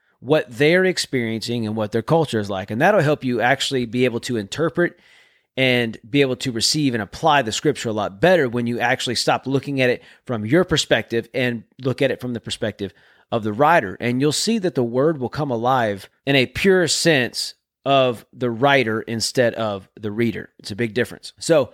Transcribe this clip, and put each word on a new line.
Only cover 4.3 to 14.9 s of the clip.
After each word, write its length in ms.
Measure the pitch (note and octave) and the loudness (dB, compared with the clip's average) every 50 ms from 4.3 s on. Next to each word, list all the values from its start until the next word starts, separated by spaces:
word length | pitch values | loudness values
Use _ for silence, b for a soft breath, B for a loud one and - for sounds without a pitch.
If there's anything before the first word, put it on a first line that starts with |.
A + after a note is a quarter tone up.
| B2 A2+ | -4 -4
interpret 640 | G2+ G2 - - D#3 E3 - F3 F3 E3 - b b b b b b b b b b b _ | -4 -6 -4 -4 -4 -2 0 0 0 0 -2 b b b b b b b b b b b _
and 420 | - C3 B2+ B2 B2 A#2+ A2+ G#2+ - - A2 | 0 2 2 2 2 0 -2 -4 -8 -8 -2
be 120 | G#2 C#3+ | 2 2
able 140 | C#3 C3 B2+ A#2+ | 2 2 0 -2
to 140 | - C3+ | -4 -4
receive 420 | A2+ A2+ G2+ - - D#3+ D3+ C3+ A#2+ | -2 -2 -2 0 0 2 2 0 0
and 100 | A#2 G2+ | -2 -4
apply 380 | - - - - D#3+ D3 C#3+ C3 | -6 -6 0 2 4 4 4 2
the 80 | G#2+ | 0
scripture 380 | G#2 - - D#3 C3 - - A#2+ | -2 -2 0 0 0 0 -2 -4
a 40 | G#2+ | -2
lot 260 | G#2+ G#2 F2 F#2+ G2 | -2 -4 -4 -2 2
better 300 | A2+ F3 F#3+ E3+ C#3+ B2 | 4 4 4 4 2 0
when 180 | A2+ A#2+ A#2+ A#2 | 0 -2 -2 -2
you 120 | A#2+ A2+ | -2 -2
actually 360 | A#2 A#2+ B2+ - - C3 A#2 | 0 0 0 -2 -2 -4 -4
stop 320 | - - - C3+ A#2 - C3 | -2 0 0 0 0 0 0
looking 320 | C3+ C3+ B2+ C#3+ C#3+ C3+ | -2 -2 -2 -2 -2 0
at 80 | B2+ B2 | 2 2
it 140 | A#2+ B B B B B B | 0 B B B B B B
from 200 | - B2+ A2 G#2 | -8 -6 -4 -2
your 200 | A2 C3 F3 F#3 | 2 2 2 2
perspective 640 | - E3 C3+ - - D3 A#2 G#2+ - A#2 A#2 A2+ - - | 2 0 -2 0 0 0 0 0 -2 -4 -4 -4 -4 -4
and 300 | C3 B2+ B2 A#2+ A2+ - _ _ - | -2 -2 -2 -2 -4 -8 _ _ -8
look 200 | B2+ C3 B2 - | -4 -4 -2 0
at 100 | C#3 B2+ | 0 0
it 80 | G#2+ - | 0 -2
from 140 | - B2+ A#2+ | -6 -6 -6
the 80 | A2 | -8
perspective 520 | - A#2 - - - G#2+ G2 - G2+ F#2 b b b b b b b _ | -8 -10 -8 -6 -4 -6 -4 -6 -8 -8 b b b b b b b _
of 120 | - A#2 G#2 | -4 -2 -2
the 100 | A2 G#2 | -2 0
writer. 420 | G#2+ C#3+ D3+ E3+ E3+ A#2+ F#2 F#2 - | 2 4 4 4 4 2 0 -4 -4
And 200 | - A#2+ B2 B2+ | -4 -2 0 0
you'll 120 | C3+ D3+ | 0 0
see 260 | C#3 - - G#3 A3+ A3+ | 0 0 0 0 0 0
that 160 | F3+ F3 - | -2 -2 0
the 80 | C3+ B2 | 0 -2
word 340 | A#2 | 0